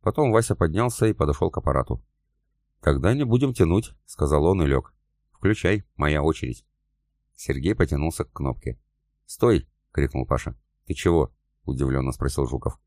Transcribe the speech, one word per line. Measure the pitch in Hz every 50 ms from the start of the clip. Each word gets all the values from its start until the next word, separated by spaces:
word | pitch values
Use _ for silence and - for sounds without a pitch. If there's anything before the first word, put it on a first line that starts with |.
Потом | - - - - 151 123
Вася | 110 113 117 - 98
поднялся | - 90 82 78 98 120 123 - - -
и | 110 104
подошел | - 80 73 71 - 85 87
к | -
аппарату. | - - - 67 65 62 - 58 58 _ _ _ _ _ _ _ _ _ _ _ _ _ _ _ _
«Тогда | - 78 71 67 67 95 123
не | 143 147
будем | 120 113 120 139 135 123
тянуть», | - 90 80 85 104 113 - - _ _
сказал | - - - - 69 73 73 76
он | 85 98 95
и | 80
лег. | 69 69 65 - - _ _ _ _ _ _ _ _
«Включай, | _ _ - 98 107 - - 87 104 104 - _ _
моя | - 73 73 76 76 71
очередь». | 80 78 - - 64 60 - _ _ _ _ _ _ _ _ _ _ _ _ _ _ _
Сергей | - - - 69 67 67 87 110
потянулся | - 87 - 78 69 73 80 - - -
к | _
кнопке. | _ - 69 67 62 - - 65 58 - _ _ _ _ _ _ _ _ _
«Стой!» | - - - - 120 107 82 - _ _ _ _ _
крикнул | _ - 69 67 - 65 64
Паша. | - 69 62 - 67 62 _ _ _ _ _ _
«Ты | - 76
чего?» | - - 90 85 82 69 - _ _ _ _ _ _ _
удивленно | - 67 65 69 65 65 67 65 65
спросил | 64 - 67 69 - - 69
Жуков. | 60 67 64 - - - _ _